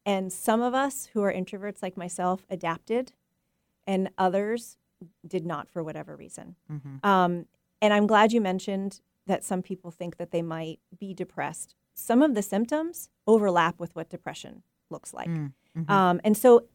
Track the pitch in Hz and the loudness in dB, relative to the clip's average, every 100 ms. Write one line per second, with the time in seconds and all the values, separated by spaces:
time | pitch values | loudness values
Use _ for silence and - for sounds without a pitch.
0 | - 190 190 - - 226 247 262 277 - | -2 -2 -2 -4 0 2 2 0 -2 -4
1 | - 220 202 185 185 196 202 202 185 185 | -8 -2 -2 -2 -6 -8 -10 -8 -10 -10
2 | 180 - 180 185 - 185 165 165 - 233 | -10 -4 -2 -2 -4 -6 -4 -4 -2 -4
3 | 254 _ _ _ _ _ _ _ - 190 | -4 _ _ _ _ _ _ _ -4 -2
4 | 190 - 185 190 208 233 - - _ _ | -2 0 0 0 -2 -4 -8 -20 _ _
5 | 170 _ 160 185 165 147 - 180 160 156 | -20 _ -8 -6 -6 -8 -8 -10 -8 -10
6 | 160 147 - - - 175 - 151 139 135 | -12 -16 -18 -18 -20 -20 -14 -14 -12 -4
7 | 202 190 175 175 - _ _ _ 214 208 | 2 4 4 0 -8 _ _ _ 2 4
8 | 208 214 214 233 196 185 - 196 196 - | 6 6 6 4 0 -2 -4 -6 -6 -10
9 | _ _ - 190 - 185 - 185 175 - | _ _ -4 -4 -2 -6 -6 -10 -12 -12
10 | 175 - 170 170 170 160 160 160 _ 180 | -12 -10 -6 -4 -4 -6 -10 -12 _ -16
11 | 196 180 180 - 143 - - _ _ - | -12 -10 -10 -8 -8 -8 -14 _ _ -10
12 | - 240 302 214 202 196 233 302 330 - | 0 4 4 2 -2 -4 -2 -4 -4 -8
13 | - _ - 220 202 175 165 170 170 170 | -18 _ 2 4 4 2 2 -2 -10 -10
14 | 160 175 - 147 - - _ _ - - | -12 -12 -12 -14 -14 -20 _ _ -18 -16
15 | - - - 160 143 - _ 160 156 196 | -14 -10 -6 -6 -8 -12 _ -8 0 4
16 | 185 175 214 214 254 233 233 | 4 4 2 4 8 8 6